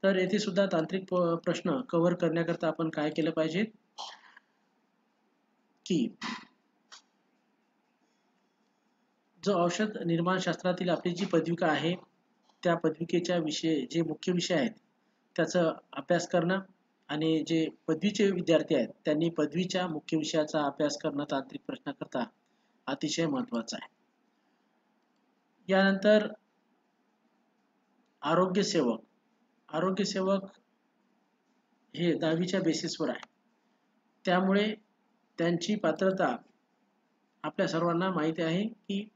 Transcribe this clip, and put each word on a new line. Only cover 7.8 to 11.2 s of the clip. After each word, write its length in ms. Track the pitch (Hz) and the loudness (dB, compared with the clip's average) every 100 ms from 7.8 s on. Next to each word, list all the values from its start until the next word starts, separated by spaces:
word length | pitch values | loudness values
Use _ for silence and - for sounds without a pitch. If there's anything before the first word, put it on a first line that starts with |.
| _ _ _ _ _ _ _ _ _ _ _ _ _ _ _ _ | _ _ _ _ _ _ _ _ _ _ _ _ _ _ _ _
जो 200 | 175 185 | 0 2
औषध 340 | 175 - 214 - 170 | 2 0 -4 -2 -2
निर्माण 320 | 165 170 190 | 0 0 0
शास्त्रातील 500 | 185 165 185 180 180 | -2 -2 -2 -2 0
आपली 240 | 160 185 | 0 -2
जी 140 | 170 | -4